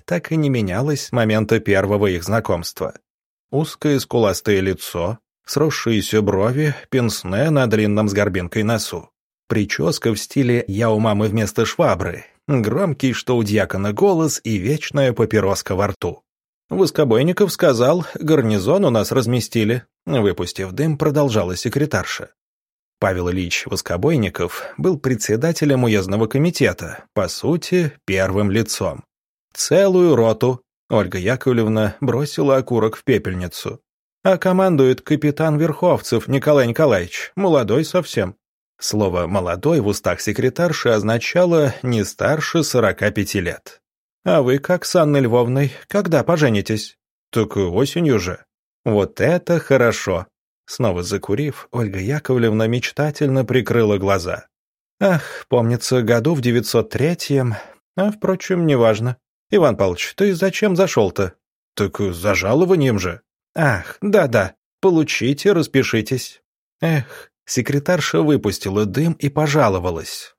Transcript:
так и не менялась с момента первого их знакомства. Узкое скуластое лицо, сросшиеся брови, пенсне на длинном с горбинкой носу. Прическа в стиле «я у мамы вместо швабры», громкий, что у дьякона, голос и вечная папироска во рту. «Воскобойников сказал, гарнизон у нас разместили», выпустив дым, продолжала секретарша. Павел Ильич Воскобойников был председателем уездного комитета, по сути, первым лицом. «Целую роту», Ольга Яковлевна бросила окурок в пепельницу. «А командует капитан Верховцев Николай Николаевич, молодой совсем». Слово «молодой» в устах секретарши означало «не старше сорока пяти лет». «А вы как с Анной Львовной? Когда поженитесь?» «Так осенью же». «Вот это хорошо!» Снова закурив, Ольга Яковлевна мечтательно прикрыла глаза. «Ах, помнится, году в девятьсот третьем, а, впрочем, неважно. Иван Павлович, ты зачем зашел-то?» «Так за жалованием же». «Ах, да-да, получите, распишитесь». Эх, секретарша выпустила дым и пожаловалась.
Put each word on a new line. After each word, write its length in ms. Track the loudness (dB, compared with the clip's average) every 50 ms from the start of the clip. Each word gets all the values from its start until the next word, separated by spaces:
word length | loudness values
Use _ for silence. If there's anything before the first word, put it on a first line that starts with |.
| -8
так 280 | -4 -4 -4 -4 -2
и 40 | -2
не 140 | 0 0 0
менялась 560 | 0 0 -2 -2 -2 -2 -2 -2 -4 -4 -6
с 60 | -4
момента 480 | -2 0 2 2 2 0 2 2 0 0
первого 480 | 2 2 2 2 2 2 0 2 2 0
их 160 | 0 -2 -2
знакомства. 680 | -2 -2 -2 -2 -2 -4 -4 -4 -8 -8 -8 -8 -8 -8 -12 _ _ _ _ _ _ _ _ _ -6
Узкое 500 | -4 -2 -2 -4 -6 -2 0 0 0 0
скуластое 600 | 0 0 0 2 2 2 2 0 0 0 2 2
лицо, 600 | 2 0 -2 -4 -6 -8 -6 -4 -4 -4 -6 -8 _ _ _ _ _
сросшиеся 760 | -4 -2 0 0 0 -2 -2 -2 0 0 0 0 2 2 2
брови, 520 | 2 2 2 2 0 0 0 0 -2 -2 -2 -4 -6 -4
пенсне 600 | -2 0 0 0 -2 -4 -6 -4 -2 0 0 2
на 180 | 2 2 2 2
длинном 400 | 2 2 2 2 2 2 0 0
с 40 |
горбинкой 520 | 2 0 0 0 0 -4 -4 -4 -4 -2 0
носу. 460 | 0 0 -2 -4 -6 -8 -10 -12 -14 _ _ _ _ _ _ _
Прическа 640 | -4 -2 -2 0 -2 -2 -2 0 -2 -2 0 -2 -2
в 40 | -2
стиле 480 | -2 -4 -4 -2 0 2 2 2 0 0
«я 240 | -2 -2 0 2 2
у 80 | 2 2
мамы 300 | 2 2 2 2 0 0
вместо 360 | 0 0 -2 -2 0 -2 -2
швабры», 600 | 0 0 0 2 2 2 0 -2 -6 -8 -10 -14 -20 _ _ _ -2
громкий, 640 | 0 0 0 0 0 0 0 -2 -2 0 0 -2
что 240 | -2 -2 -2 0 0
у 60 | 0
дьякона, 500 | 2 2 2 0 0 0 -2 -4 -2 -2
голос 480 | 0 2 2 4 4 4 2 0 -2 -4
и 140 | -4 -4 -2
вечная 560 | -2 0 -2 -2 -4 -4 -4 -2 0 0 2
папироска 640 | 2 2 0 2 2 2 2 2 0 -2 -4 -4 -2
во 120 | 0 0 -2
рту. 340 | -2 -4 -6 -8 -8 -8 _ _ _ _ _ _ _ _ _ -4
«Воскобойников 840 | 0 0 0 2 2 2 2 4 4 4 2 2 2 2 0 0
сказал, 540 | 0 2 2 2 4 4 4 2 2 0 -2 -6 -10
гарнизон 720 | -6 0 2 2 2 4 2 2 0 2 2 2 2 2
у 40 | 2
нас 220 | 2 2 0 0
разместили», 720 | 0 0 0 0 0 -2 -2 -2 0 0 0 0 0 -2 -6 _ _ _ -6
выпустив 680 | -2 0 2 2 2 0 -2 -6 -8 -8 -8 -10 -8
дым, 240 | -4 -4 -2 -2 0
продолжала 600 | 0 0 0 2 2 2 2 2 0 0 -2 -4
секретарша. 720 | -4 -4 -2 -2 -2 -2 0 -2 -4 -4 -4 -8 -10 -12 -16 _ _ _ _ _ _ _ _ _ _ _ _ _ -2
Павел 320 | -2 -2 0 0 -2 -2
Ильич 360 | -2 -4 -4 -4 -6 -6 -6
Воскобойников 1000 | -6 -8 -8 -6 -6 -4 -2 0 0 0 0 -2 -2 -4 -4 -6 -6 -6 -10 -14 -14 -8 -4
был 200 | -2 -2 -2 -2
председателем 880 | -2 -2 -2 -2 -2 -2 -2 0 0 -2 -2 0 0 0 2 2 2
уездного 420 | 2 2 0 0 0 0 -2 0
комитета, 760 | 0 0 0 0 0 0 0 0 0 0 -2 -8 -12 -12 -14 -14 _
по 160 | -4 -4 -4 -4
сути, 640 | -4 -4 -2 -2 -2 -2 -2 -2 0 0 0 -2 -4 _ -8
первым 440 | -4 -2 0 0 0 0 0 0 0
лицом. 540 | 0 0 -2 -2 -4 -4 -4 -4 -6 -8 -14 _ _ _ _ _ _ _ _ _
«Целую 640 | -10 -6 -2 2 4 4 4 4 4 4 6 6 6
роту», 460 | 6 4 4 2 2 0 0 0 -2 _ _ _ _ _ 0
Ольга 280 | 0 0 0 0 -4 -4
Яковлевна 800 | -2 -2 -2 0 0 0 2 2 2 2 2 0 0 -2 -2 -4
бросила 560 | -4 -2 -2 -2 -2 -4 -2 0 2 2 2
окурок 400 | 2 0 0 0 0 0 0 -2
в 80 | -4 -2
пепельницу. 760 | 0 0 0 0 -2 -6 -6 -6 -8 -10 -10 -10 -10 -12 -12 _ _ _ _ _ _ _ _
«А 160 | 0 0 0 2
командует 640 | 2 2 2 4 4 4 4 4 4 4 4 0
капитан 560 | 0 -2 -2 0 0 -2 0 0 0 0 0 0
Верховцев 720 | 0 0 -2 0 0 2 2 0 0 -2 -2 -2 0 0
Николай 380 | -2 0 2 4 4 4 4
Николаевич, 640 | 2 2 2 2 4 2 2 0 -4 -10 -12 -12 -10 -6
молодой 480 | -2 0 2 2 2 2 2 0 0 0
совсем». 520 | 0 -2 -2 -2 -2 -2 -2 -2 -4 -6 _ _ _ _ _ _ _ _ -12
Слово 460 | -8 -4 0 0 0 0 0 -2 -2
«молодой» 540 | 0 -2 -2 -2 -2 -4 -2 0 0 0 2
в 60 | 2
устах 340 | 0 -2 -2 -2 -2 -2 -2
секретарши 680 | -4 -6 -4 0 -2 -2 0 0 -2 -2 -2 0 0 2
означало 840 | 2 2 2 0 0 0 -2 -2 0 2 2 4 4 2 2 0 -2 -4
«не 220 | -4 -2 -2 -2 -2
старше 580 | -4 -4 -2 0 0 0 0 -2 -2 -2 -2
сорока 480 | -2 0 0 2 2 2 0 0 -2 -2
пяти 300 | 0 -2 -4 -2 -2 -4
лет». 400 | -4 -4 -6 -10 -14 -20 -20 _ _ _ _ _ _ _ _ _ -2
«А 180 | 2 2 2
вы 160 | 4 2 0 0
как 260 | 0 -2 -2 -2 -2
с 120 | 0 2
Анной 240 | 2 2 4 2 2
Львовной? 520 | 2 4 2 2 2 2 0 0 0 -2 -4 -8 -10 -4
Когда 340 | -4 -2 0 0 0 0
поженитесь?» 760 | 2 2 2 2 4 2 2 2 0 -2 -4 -4 -6 -10 -18 _ _ _ _ _ _ _
«Так 260 | -2 -2 -2 -2 0
осенью 600 | -2 -2 0 0 0 0 0 0 0 0 2 2 2
же». 260 | 0 -4 -8 -10 _ _ _ _ _ _ _ _ -2
«Вот 360 | 0 2 2 0 0 -2 0
это 380 | 0 0 0 0 0 0 -2 0
хорошо!» 680 | 2 2 2 4 4 2 0 0 -2 -4 -4 -4 -6 _ _ _ _ _ _ _ _
Снова 360 | -14 -6 -2 -2 -2 -2 -2
закурив, 640 | -4 -4 -6 -6 -4 -4 -4 -2 -2 -4 -6 -10 -14 -10
Ольга 260 | -6 -4 -4 -4 -4 -6
Яковлевна 680 | -4 -4 -4 -4 -2 0 0 2 2 2 2 2 0
мечтательно 800 | 0 0 -2 -4 -6 -4 -4 -4 -4 -2 -2 -2 0 0 0 0
прикрыла 540 | 0 0 0 0 0 0 2 2 2 2 0
глаза. 500 | 0 0 0 0 -2 -6 -8 -10 -12 _ _ _ _ _ _ _ _ _ _ 0
«Ах, 460 | 2 2 2 2 -2 -6 -16 -12 -4 0
помнится, 540 | 0 2 2 2 0 -2 -2 0 0 2
году 320 | 2 2 2 2 2 0 0
в 60 | 0
девятьсот 500 | 0 0 0 0 0 0 0 0 0 0
третьем, 640 | -2 -2 -2 -2 -2 -4 -4 -2 0 0 0 0 -4 -6 -10 -18 -20 _ _ _ -6
а, 140 | -4 -2 -2
впрочем, 560 | -2 -4 -2 -2 -2 -2 -2 -4 -2 0 2
неважно. 520 | 2 4 4 4 4 4 2 0 -4 -6 -8 _ _ _ _ _ 0
Иван 260 | 2 4 4 4 4
Павлович, 380 | 2 0 0 0 -2 -6 -6 -2
ты 180 | 0 0 0 2
зачем 400 | 2 0 -2 0 0 0 0 2
зашел-то?» 600 | 2 2 2 2 2 2 2 0 -2 -4 -4 -4 _ _ _ _ _ _ _ -4
«Так 240 | -4 -4 -2 -2 -4
за 360 | -4 -4 -4 -2 -2 0 0
жалованием 640 | 0 0 2 2 2 4 4 2 2 2 2 0 0
же». 220 | -2 -4 -6 -10 _ _ _ _ _ _ -4
«Ах, 440 | 0 0 0 0 0 -4 -10 -12 -8
да-да, 540 | -4 0 2 2 2 4 2 0 0 0 -4 _ _ _ _ 0
получите, 720 | 2 2 4 2 2 0 -2 -2 -2 -2 -2 0 2 2
распишитесь». 920 | 2 2 0 0 2 0 2 2 0 -2 -2 -2 -4 -6 -8 -10 -18 _ _ _ _ _ _ _ _ -4
Эх, 500 | -2 0 0 0 -2 -6 -12 -20 -20 _ _ _ _
секретарша 760 | -8 -4 -4 -2 -2 -2 -2 0 0 0 0 0 -2 0 0
выпустила 600 | 2 2 2 2 0 -2 -4 -4 -4 -4 -2 0 0
дым 280 | 0 0 -2 0 -2
и 160 | -2 -2 -4 -4
пожаловалась. 1040 | -2 0 0 0 2 2 2 2 2 0 -2 -4 -6 -6 -8 -12 -14 -16 -16 -20 _